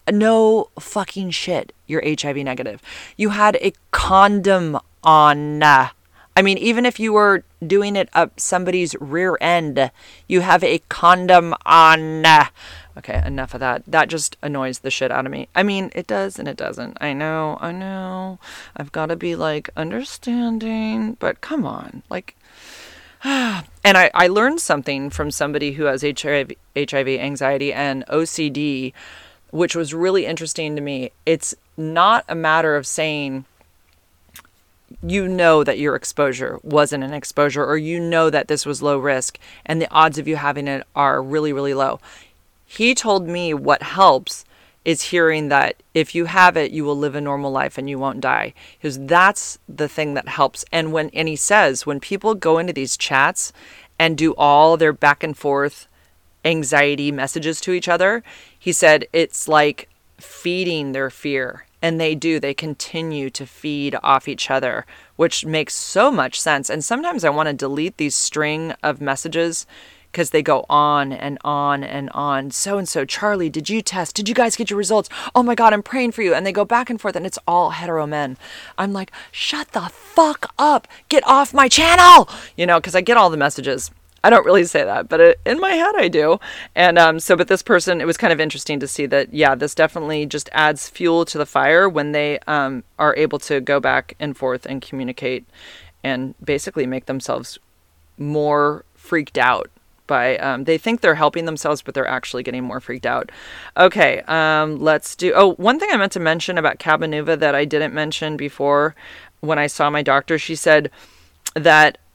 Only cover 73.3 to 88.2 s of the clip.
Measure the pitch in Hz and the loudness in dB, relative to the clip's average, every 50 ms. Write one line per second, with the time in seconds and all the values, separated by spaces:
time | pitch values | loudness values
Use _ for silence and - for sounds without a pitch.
73.3 | 208 185 170 156 - 156 147 - 214 226 214 - 180 185 165 - - - 208 208 | 0 0 -2 -4 -4 -6 -6 -4 -6 -4 -4 -4 -4 -4 -6 -6 -6 -6 -4 -2
74.3 | 233 262 233 226 - - 226 - 208 202 202 180 220 208 190 - - - - - | 0 2 2 2 0 -4 -4 -4 -4 -4 -2 0 0 0 0 -2 -12 -14 -12 0
75.3 | - 247 240 240 233 233 226 220 214 208 - - 254 269 247 233 - 226 208 175 | 2 2 2 2 2 4 6 6 4 4 -2 -4 -4 -2 -2 -2 -2 -2 0 0
76.3 | 160 151 190 196 185 208 208 202 233 240 254 - 233 214 - 202 175 175 180 190 | 0 0 0 -2 -2 -2 -2 0 0 -2 -2 -2 -8 -6 -6 -6 -4 -4 -8 -8
77.3 | - - - 170 175 175 170 160 165 160 170 175 165 160 151 147 151 147 143 131 | -10 -8 -4 0 2 2 2 0 -2 -6 -6 -6 -4 -4 -4 -4 -4 -4 -4 -6
78.3 | 131 - - - - - - - - - 190 202 196 196 190 - - - - - | -6 -12 -16 -20 -20 -18 -20 -14 -8 -6 -6 -4 -4 -8 -10 -12 -16 -20 -20 -16
79.3 | - - - - 302 302 294 _ - 208 175 170 - - - - - 359 320 302 | -10 -8 -8 -6 -6 -8 -10 _ -8 -8 -8 -8 -14 -16 -16 -2 2 2 4 4
80.3 | 302 - - - - - 277 302 285 233 - _ - - _ - 311 285 - - | 2 -4 -10 -10 -4 0 2 2 2 2 -2 _ -20 -20 _ 0 0 0 4 6
81.3 | 269 277 277 - - 294 269 240 - 294 320 330 349 359 349 359 349 294 - - | 4 4 4 2 4 4 4 4 4 2 4 4 6 8 10 12 12 12 10 6
82.3 | - - - - - - 175 180 175 165 - 180 165 185 180 226 240 233 196 175 | -4 -18 -18 -16 -6 -4 2 4 4 2 2 2 0 0 2 4 6 6 6 4
83.3 | 160 151 139 147 - - 127 139 127 - - - - _ _ _ _ - - 208 | 4 2 0 0 -2 -4 -4 -4 -4 -4 -6 -12 -14 _ _ _ _ 4 6 8
84.3 | 233 196 - 175 185 196 175 170 - 156 - 98 101 - - - 160 160 165 170 | 8 8 8 6 6 6 4 4 0 0 0 0 -2 -4 -2 0 6 8 8 8
85.3 | - - - - 247 330 381 392 370 320 339 415 440 381 214 175 170 151 147 156 | 8 6 0 -2 -2 0 0 0 0 2 0 0 2 0 0 2 2 2 2 2
86.3 | 175 214 - - - - - - - 175 175 180 170 170 165 160 160 165 - - | 2 0 -2 -14 -16 -16 -16 -8 0 4 4 6 6 6 6 6 4 0 2 2
87.3 | 180 170 180 - 190 - - - 214 175 - 185 175 160 131 175 - - | 2 2 4 0 0 -2 2 2 2 2 2 0 -2 -2 0 -2 -2 0